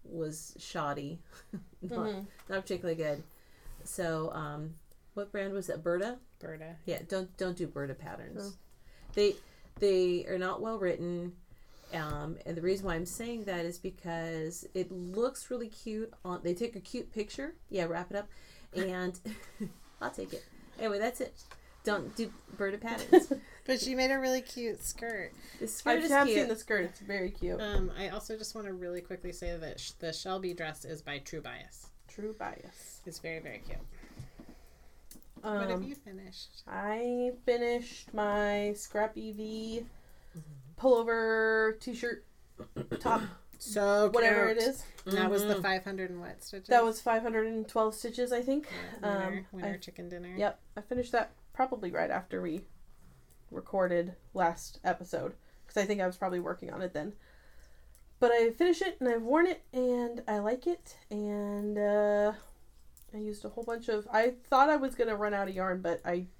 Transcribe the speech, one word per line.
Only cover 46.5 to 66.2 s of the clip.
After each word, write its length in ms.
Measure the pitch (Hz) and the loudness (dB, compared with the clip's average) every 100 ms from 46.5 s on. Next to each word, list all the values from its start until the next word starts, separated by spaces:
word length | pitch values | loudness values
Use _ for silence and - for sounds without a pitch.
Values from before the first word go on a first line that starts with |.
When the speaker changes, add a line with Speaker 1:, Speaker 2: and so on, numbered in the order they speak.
| 196 - | -12 6
Speaker 2:
That 140 | 247 | 8
was 160 | 226 226 | 8 2
five 200 | 240 226 | 2 2
hundred 240 | 226 220 220 | 2 0 0
and 200 | 226 214 | -2 0
twelve 260 | 226 220 | 2 2
stitches, 380 | 214 233 240 247 | 0 -6 -2 0
I 80 | 240 | 0
think. 260 | 247 285 294 - - 220 | 2 0 0 -10 -10 -4
Speaker 3:
Yeah, 160 | 202 196 | 0 0
winner, 80 | 190 196 190 | 0 -4 -8
Speaker 2:
Um, 80 | 185 | -6
Speaker 3:
winner 140 | 196 | -4
Speaker 2:
I 20 | 180 | -6
Speaker 3:
chicken 320 | - - 175 | -10 -12 -12
dinner. 260 | 175 175 190 | -10 -10 0
Speaker 2:
Yep. 220 | 202 - - - | 0 0 -12 -14
I 40 | |
finished 320 | 208 247 240 | -4 -2 2
that 200 | 240 214 - - | 2 0 -8 -12
probably 380 | - 262 240 190 | 0 0 0 -2
right 200 | - - | 0 2
after 300 | 190 180 185 | 0 -2 -4
we 220 | 180 170 - - - - - - - - - | -2 -4 -8 -18 -20 -20 -20 -20 -20 -20 -12
recorded 640 | - - 196 180 175 180 180 - | -12 -4 2 4 4 2 -6 -8
last 480 | 190 170 170 - - | 2 2 2 -10 -4
episode, 500 | 180 175 180 - - - - - - | -2 -2 -2 -4 -4 -8 -20 -20 -2
'cause 100 | - | 0
I 80 | |
think 160 | 196 208 | 2 2
I 60 | 185 | 0
was 100 | 180 | 0
probably 240 | 190 180 | -2 0
working 320 | 175 180 180 | -2 -6 -8
on 80 | - | -6
it 140 | 180 | -4
then. 180 | 151 190 208 - - - - - - - - - - | -4 -6 -10 -20 -20 -20 -20 -20 -20 -20 -20 -20 4
But 120 | 240 | 6
I 200 | 233 233 | 8 6
finished 280 | 233 359 330 | 6 6 6
it, 160 | 381 359 | 2 2
and 80 | 254 | 2
I've 120 | 233 | 2
worn 240 | 226 302 359 | 4 6 6
it, 160 | 339 - | 4 -4
and 480 | 254 254 247 240 240 - | 0 2 2 0 -2 -2
I 120 | 208 | 0
like 280 | 208 254 349 | 2 0 0
it, 300 | 349 - - - | -2 -6 -20 -8
and, 680 | 208 208 208 202 208 208 208 | -4 -2 -2 -2 -2 -2 2
uh, 560 | 208 208 208 208 208 208 - - - - - - - | 4 6 6 6 4 2 -14 -20 -20 -20 -20 -20 -14
I 60 | 214 | -8
used 260 | 214 208 | -6 -6
a 60 | 214 | -8
whole 140 | 233 | -8
bunch 240 | 233 233 233 | -4 -4 0
of, 180 | 214 208 | 0 4
I 200 | 220 240 247 | 6 6 2
thought 260 | - 262 285 | 6 8 10
I 60 | 302 | 8
was 180 | 269 | 2
gonna 220 | - 226 208 | 2 0 2
run 180 | 208 | 2
out 140 | 202 190 | 2 0
of 60 | |
yarn, 280 | 185 190 185 | 0 0 0
but 180 | 175 170 170 | 0 0 0
I 220 | 175 | -2